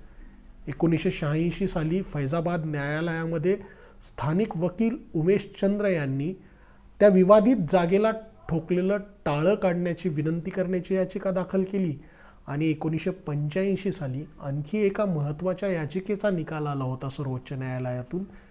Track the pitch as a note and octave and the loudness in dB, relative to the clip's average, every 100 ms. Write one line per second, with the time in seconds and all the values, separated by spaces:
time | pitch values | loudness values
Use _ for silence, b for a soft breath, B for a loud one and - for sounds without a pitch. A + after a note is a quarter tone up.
0 | b b b b b b - C#3 E3+ D#3+ | b b b b b b -12 -2 0 2
1 | F#3 - D3+ D#3 E3+ E3 F#3+ F3 D#3 F#3 | 0 -2 -2 0 0 0 -2 0 0 -2
2 | F3+ D3 C3+ E3+ E3 F3 D#3 D3 C#3+ D#3 | -2 -4 -2 0 0 -2 -2 -4 -2 -2
3 | E3+ D#3+ E3 E3 F3 G3+ B B B B | -2 -2 -2 -2 0 0 B B B B
4 | - - C#3+ E3+ A3 D#3+ F3 - A3+ B3+ | -18 -6 0 0 0 0 -2 0 0 0
5 | - E3 D#3+ G3+ - - G3 G3+ G3+ E3+ | -6 -2 2 2 0 -2 0 2 2 0
6 | C3+ C3+ D3+ F#3 b b b b b - | 0 -2 -2 -6 b b b b b 6
7 | G#3 F#3 F#3 G#3+ G#3+ B3 D3+ F#3 F3 F#3+ | 8 8 8 8 8 4 4 2 4 4
8 | A3 A3 - - - D#3+ - F3+ F#3 G3+ | 2 0 -8 -18 -4 -4 0 0 2 0
9 | G3+ - D#3+ D3 E3 G#3 F#3+ F3 F3 E3 | -4 -8 -2 2 2 4 2 0 -2 -2
10 | F#3 D3+ D3+ E3 F#3 F#3 F3+ F#3 F3 F#3+ | -2 0 -2 -2 -4 -4 -2 -2 0 0
11 | F3+ G3 G3 F#3 F3+ F#3+ F#3 G3 F3+ C#3 | 0 -2 -2 -2 0 0 0 0 -2 -2
12 | B B B B - C#3 D#3+ D3+ D#3+ D#3+ | B B B B -8 -2 0 0 -2 -2
13 | F#3 F#3 - D3 D3 F#3 G3 F#3 G3 - | -2 -4 -4 -2 -2 0 0 0 -2 -4
14 | C#3 C3 D3+ - C#3+ C#3+ C#3+ G#3+ G3 G3 | -4 -6 -8 -10 -6 -6 -4 0 2 2
15 | G#3 D#3+ C#3+ D3+ F3+ F3+ G3+ F3 C#3+ F#3+ | -2 0 -2 -2 -4 -2 -2 -2 -2 -6
16 | F#3+ G3+ G#3 F3 D#3 D#3 D3 C#3 C3 B2+ | -4 -2 0 0 -2 -4 -4 -2 -4 -4
17 | C#3 C#3 C3+ B2+ - C3+ C3 B2+ B2+ B2 | -8 -6 -6 -6 -6 -8 -6 -4 -4 -6
18 | B2 F3+ G3 b b | -6 -8 -8 b b